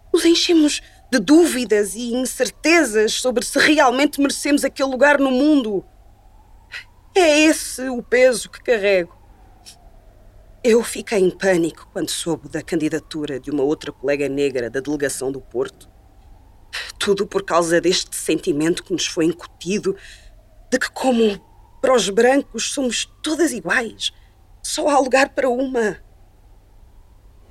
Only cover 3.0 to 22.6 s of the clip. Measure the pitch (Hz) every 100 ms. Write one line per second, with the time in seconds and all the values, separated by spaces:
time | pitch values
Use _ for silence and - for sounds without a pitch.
3 | 220 - 254 233 - 277 - 302 269 254
4 | 285 277 277 - 285 294 254 - 269 254
5 | 277 285 269 254 294 294 220 196 - -
6 | - - _ - _ - - - - _
7 | _ 392 330 302 311 294 - - 262 247
8 | - 247 254 220 - - - 226 202 190
9 | 170 - - - - - - - - -
10 | - - - - - - 240 233 220 226
11 | 220 214 185 - 190 180 165 - - 196
12 | - - 175 151 139 156 - 170 151 156
13 | - 160 143 127 143 143 135 151 147 -
14 | 135 143 143 139 143 123 117 135 135 147
15 | 139 - 131 135 - 120 135 - - -
16 | _ _ - - - - - - - -
17 | - 196 202 190 190 170 170 170 170 185
18 | - - - 156 190 147 160 - - 160
19 | - - 160 175 - _ 165 202 156 190
20 | - - - - _ - - 254 - -
21 | 262 233 220 202 - - - - 269 254
22 | 185 202 240 277 - 226